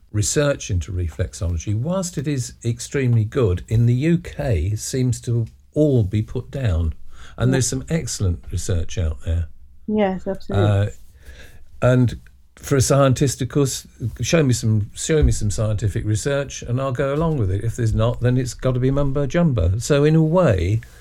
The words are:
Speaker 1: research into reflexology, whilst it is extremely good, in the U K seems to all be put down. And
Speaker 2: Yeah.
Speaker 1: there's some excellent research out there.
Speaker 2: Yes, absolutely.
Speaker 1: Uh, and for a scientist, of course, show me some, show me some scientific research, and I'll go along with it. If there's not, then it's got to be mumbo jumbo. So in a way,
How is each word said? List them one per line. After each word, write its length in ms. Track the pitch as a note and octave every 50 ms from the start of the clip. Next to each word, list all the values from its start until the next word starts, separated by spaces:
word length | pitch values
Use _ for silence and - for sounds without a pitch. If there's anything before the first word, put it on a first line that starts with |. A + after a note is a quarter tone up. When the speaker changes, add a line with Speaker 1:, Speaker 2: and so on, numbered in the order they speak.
| - _ -
Speaker 1:
research 560 | G#2+ G2+ - - D3+ D3 C#3+ C#3 - - -
into 220 | G2+ E2+ - -
reflexology, 840 | F#2+ F2+ F2 D#2 - - F2 - - - E2+ E2+ F2 D#2+ - G#2+ G#2
whilst 440 | G#2+ B2 E3 F3+ G3 F#3 F3+ - D#3
it 80 | B2
is 260 | D3+ D3 C3 A#2+ - - - -
extremely 600 | A#2 A#2+ A#2+ - - - C#3+ C3 B2 A#2+ A2+ G#2+
good, 380 | A2 - B2+ B2 F#2+ F2+ F2+ -
in 200 | - A2 A2+ A#2+
the 80 | A#2+ A#2+
U 240 | B2+ C#3+ E3 F3 E3+
K 560 | F3 - - - D3 C3+ G2+ E2 D#2 G2 G#2+
seems 440 | A2 - - - C3 B2+ B2+ A#2 -
to 260 | - B2+ A#2 A#2 A2+ A2+ - - - - -
all 300 | D3 D3+ D3+ C3+ A#2+ G#2
be 180 | F2+ - G#2+
put 300 | A2 - - B2+ - -
down. 420 | - C#3 C3 G#2 E2 E2+ E2+ D#2+ - - - - - - - - -
And 140 | - A#2 B2+
Speaker 2:
Yeah. 40 | C3
Speaker 1:
there's 140 | C3 A#2+
some 160 | - C3 C3 B2+ -
excellent 540 | E3 E3 C3+ A#2 - - G2+ F2+ E2+ - - -
research 480 | - F2+ - - F2+ E2 - - - G#2+
out 180 | E2+ D#2 D#2 - -
there. 220 | E2 E2 E2+ E2 - - - - - - - -
Speaker 2:
Yes, 400 | - G#3+ G#3+ G#3 F#3+ F#3+ F3+ -
absolutely. 420 | G3 F#3+ - - - - G2+ G2+ G#2
Speaker 1:
Uh, 200 | G2+ G2 G#2 - - - - - - - - - - - - - - - - - - -
and 380 | - B2 B2+ B2+ B2 A2+ - - - - - - - - _
for 200 | - - - C#3+
a 60 | C3
scientist, 580 | A#2+ - C#3+ C#3 C#3 C3+ B2+ - D3+ C3 A#2+ -
of 80 | C3+ B2
course, 360 | - D3 C#3+ B2+ - - - - - - A#2 G#2+ - -
show 200 | A#2+ - - E3
me 100 | D3 C3
some, 380 | A#2+ - - A2 A2 G#2+ G#2 - -
show 260 | - - - D#3+ D3+
me 100 | C#3 A#2+
some 200 | A2 - A2 G2+
scientific 520 | G2 - G#2+ G#2+ G#2 G#2 A2+ G#2 - A2+ G#2
research, 580 | G#2 A2 G#2+ - C#3+ C#3 C#3 C#3 - - - -
and 180 | - A#2+ B2+
I'll 100 | C3+ C3+
go 220 | B2+ D3+ C#3+ C3+ C#3
along 240 | D3+ E3 E3 D#3
with 140 | C3+ G#2 F#2+
it. 120 | G2+ G2 A2+
If 120 | A2+ -
there's 180 | - A#2 A2 A2+
not, 260 | A2 A2 A#2+ A#2+ -
then 140 | A#2+ B2 B2
it's 180 | C3 C3 B2+ -
got 180 | - - C3 B2
to 60 | B2
be 100 | B2+ C3
mumbo 380 | C#3 C#3+ C#3+ C#3 C3+ D3 D3
jumbo. 500 | B2 - E3+ F3 D#3+ B2+ G#2+ E2+ F2 F#2+
So 260 | A#2+ A#2 - D3+ C#3 C#3+
in 120 | D3+ D#3
a 80 | D#3+ D#3+
way, 580 | D#3 D#3+ F#3 F3+ C3+ G2+ F2 E2+ F#2 A2 A2+ - - - -